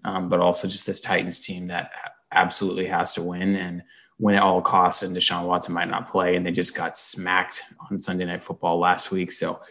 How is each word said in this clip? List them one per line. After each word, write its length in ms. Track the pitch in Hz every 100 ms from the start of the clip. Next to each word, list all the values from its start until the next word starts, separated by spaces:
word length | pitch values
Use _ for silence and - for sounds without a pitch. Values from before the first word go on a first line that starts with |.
um, 240 | - 95 90
but 120 | 90
also 280 | 90 87 95
just 180 | - -
this 140 | -
Titans 400 | - 92 90 -
team 260 | - 90 90
that 220 | 87 - - - - _
absolutely 560 | 180 185 - 95 92 92
has 260 | 90 87
to 80 | -
win 340 | 85 87 95 98
and 260 | 90 87 - - _ -
win 140 | 104
at 80 | 101
all 180 | 98 92
costs. 420 | 87 95 90 -
And 140 | 92 90
Deshaun 300 | - 87 87
Watson 280 | 90 -
might 140 | 87 85
not 200 | 90 -
play, 260 | 98 90
and 100 | 90
they 60 | 87
just 260 | 87 87 -
got 220 | 82 -
smacked 640 | - - 90 92 90 - - - -
on 120 | 98
Sunday 240 | - 92
Night 180 | 90 87
Football 360 | - 92 87 85
last 340 | 90 87 -
week, 180 | 95 87
so 280 | - 80 - -